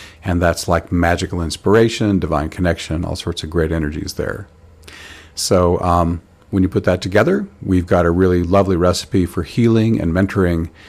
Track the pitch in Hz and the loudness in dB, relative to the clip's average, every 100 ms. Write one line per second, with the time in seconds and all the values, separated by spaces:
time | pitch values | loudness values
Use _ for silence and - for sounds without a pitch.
0 | - - - 87 87 80 - 85 - 87 | -20 -10 -4 0 0 0 0 -2 0 0
1 | 85 87 90 87 80 - 98 110 113 - | 2 0 -2 -4 -6 -4 2 4 2 0
2 | 107 95 78 76 78 - 87 82 - 80 | 0 0 0 -2 -4 -2 -2 -2 -4 -6
3 | 82 82 87 - 80 82 80 82 76 78 | -6 -6 -8 -8 -4 -2 -2 -2 -4 -6
4 | - - - - - _ - - - - | -8 -8 -8 -8 -14 _ -20 -20 -20 -20
5 | - - - - - 92 87 90 90 87 | -20 -20 -18 -8 0 2 4 2 2 2
6 | 85 82 - _ _ 98 92 101 95 90 | 2 -2 -10 _ _ 0 0 0 0 -2
7 | 98 101 151 202 202 - - 92 87 87 | 0 2 2 0 -4 -8 0 0 2 2
8 | 85 87 92 90 85 98 95 85 90 87 | 2 4 4 2 2 2 2 2 2 0
9 | - 95 87 - - - 117 113 110 110 | -2 -2 -2 -4 -6 0 2 4 2 0
10 | 85 87 98 101 90 82 80 - | 0 0 0 0 0 0 -4 -10